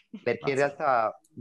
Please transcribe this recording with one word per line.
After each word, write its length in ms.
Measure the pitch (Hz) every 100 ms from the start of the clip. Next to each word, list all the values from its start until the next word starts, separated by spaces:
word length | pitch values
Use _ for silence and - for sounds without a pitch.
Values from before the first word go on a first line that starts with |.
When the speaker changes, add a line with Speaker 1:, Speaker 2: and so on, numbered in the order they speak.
| _ 214
Speaker 1:
perché 280 | - 110 139
in 60 | 135
Speaker 2:
Mazza. 80 | 143 -
Speaker 1:
realtà 440 | 147 123 107 - _ 127